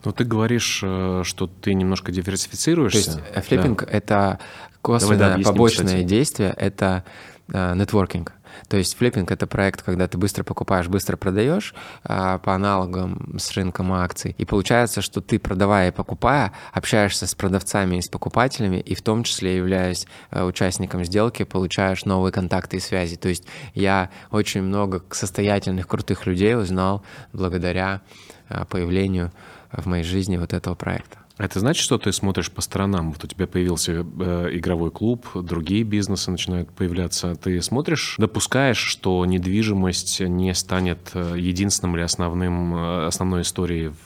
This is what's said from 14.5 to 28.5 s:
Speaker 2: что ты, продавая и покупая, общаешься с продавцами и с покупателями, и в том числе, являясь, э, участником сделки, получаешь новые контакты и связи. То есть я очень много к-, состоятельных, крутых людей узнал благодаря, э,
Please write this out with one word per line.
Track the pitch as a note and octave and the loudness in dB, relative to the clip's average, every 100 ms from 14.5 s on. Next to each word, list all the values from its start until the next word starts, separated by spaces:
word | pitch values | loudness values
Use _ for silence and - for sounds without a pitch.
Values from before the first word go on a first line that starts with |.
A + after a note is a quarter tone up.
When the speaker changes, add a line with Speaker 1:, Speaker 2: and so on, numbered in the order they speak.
| G#2 - A#2+ A#2 - | 0 4 4 2 0
Speaker 2:
что | F#2+ - | -4 -4
ты, | - G#2 | 0 0
продавая | - F#2+ G2+ G2+ F2+ | 0 2 4 6 4
и | |
покупая, | E2+ F#2+ E2 A#2+ C#3+ G#2 - - | 0 -4 0 2 4 2 -4 -8
общаешься | - - A2+ G2+ - F#2 | -6 2 4 4 2 -4
с | - | -2
продавцами | G2 F#2+ - G#2 F#2 F2+ | 0 0 0 0 2 0
и | |
с | F2+ | -2
покупателями, | - - - B2+ - G#2 F#2 | -6 -2 2 2 2 0 0
и | - F#2+ | -2 -4
в | |
том | - A2 | 0 0
числе, | A#2 - F#2+ F#2 | 0 -2 0 0
являясь, | F#2 F#2+ F2+ F2+ - - - | 2 2 2 -2 -8 -14 -8
э, | - | -2
участником | F#2 - F#2+ - F#2 F2+ | 0 0 0 0 -2 -2
сделки, | F2 G2 A2+ - | 0 2 2 0
получаешь | G2 F#2 F#2 - F#2+ F#2 | -2 -2 -2 0 0 0
новые | - F#2+ F#2 | 0 2 2
контакты | G2 F2+ F#2+ - F#2 | 0 0 -2 -2 -6
и | |
связи. | - F#2 F2 E2+ | -4 -2 -2 -2
То | F#2+ | -2
есть | F2 - - - | -4 -6 -18 -10
я | - G2 G2 F#2 - - | -2 2 2 0 -6 -4
очень | G#2 G#2 G2+ | -2 0 0
много | F#2+ G2+ G2+ F#2 | 0 0 0 -2
к-, | - | -6
состоятельных, | - G2+ - G#2 G2+ G2 F#2 F2 | -6 -6 0 2 2 0 -2 -2
крутых | - - G2+ - | -4 -2 -4 0
людей | F2+ G2+ A#2+ | 2 4 4
узнал | F#2 F#2 F#2 G2 - - - | 2 2 2 0 -6 -20 -12
благодаря, | G2 F#2 F2+ F2+ F2+ F#2+ G2 - - - - | -4 -2 0 -2 0 -2 -4 -8 -20 -20 -20
э, | - | -10